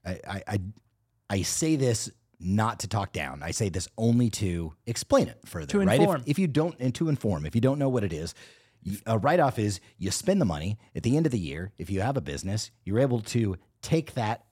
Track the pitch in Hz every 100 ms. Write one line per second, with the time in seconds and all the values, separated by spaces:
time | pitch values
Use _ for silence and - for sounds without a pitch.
0 | 90 92 - 98 - 101 92 - _ _
1 | _ _ - 98 87 - 160 156 127 110
2 | - _ _ _ 90 101 110 113 98 107
3 | 98 - 71 69 78 - 104 80 - -
4 | 117 117 117 - 98 87 80 - - 110
5 | - 277 - - - - 143 202 190 135
6 | 165 156 123 143 185 135 165 - 127 120
7 | 165 147 110 82 76 117 123 147 135 123
8 | 101 78 85 - - - _ _ 92 101
9 | - 113 135 175 143 - 104 92 - _
10 | 92 - - 196 113 73 87 107 _ -
11 | 117 147 160 120 78 73 95 - 90 98
12 | 113 131 73 71 95 107 - _ - 107
13 | 135 120 101 120 107 92 _ _ - 165
14 | - - 110 117 _